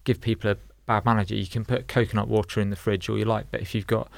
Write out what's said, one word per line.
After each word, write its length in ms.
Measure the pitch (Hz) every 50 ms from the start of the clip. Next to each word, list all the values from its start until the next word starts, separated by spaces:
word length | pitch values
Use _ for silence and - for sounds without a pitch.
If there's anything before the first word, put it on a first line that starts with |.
| -
give 160 | - 120 -
people 320 | - 120 113 95 - 107
a 60 | 101 - - - - _ _
bad 200 | - 113 104 107
manager. 300 | 120 113 107 101 95 110
You 120 | 104 98 -
can 160 | - 117 110
put 240 | - 123 123 - -
coconut 400 | - 127 117 - - 107 101 117
water 320 | 110 107 101 - - 110
in 100 | 104 101
the 60 | 101
fridge 320 | - - - 104 95 - -
all 100 | 107 104
you 60 | 107
like, 220 | 110 110 107 - -
but 120 | - 113
if 120 | 107 - -
you've 140 | 110 98 -
got 220 | 113 110 - - -